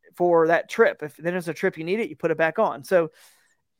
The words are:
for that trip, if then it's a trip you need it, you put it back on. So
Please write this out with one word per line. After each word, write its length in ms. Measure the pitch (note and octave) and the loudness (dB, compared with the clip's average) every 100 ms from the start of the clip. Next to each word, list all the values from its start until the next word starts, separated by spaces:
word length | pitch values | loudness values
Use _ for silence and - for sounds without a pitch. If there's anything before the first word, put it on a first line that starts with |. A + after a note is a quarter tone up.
| _ | _
for 320 | - F3 E3+ D#3+ | -2 2 4 4
that 200 | E3 - | 2 0
trip, 320 | - A3+ - | 0 0 0
if 140 | D3+ - | -10 -8
then 180 | E3 | -6
it's 140 | F3+ E3+ | -4 -6
a 60 | |
trip 220 | D3+ F#3+ D#3+ | -4 -4 -4
you 60 | |
need 160 | D#3+ G#3+ | -6 -4
it, 80 | G#3+ | -4
you 80 | D3+ | -4
put 140 | E3+ | -4
it 80 | D#3 | 0
back 200 | D#3+ D#3 | -2 0
on. 260 | G3+ - | -2 -2
So 260 | - F#3 D#3+ _ _ _ _ _ _ | 0 0 0 _ _ _ _ _ _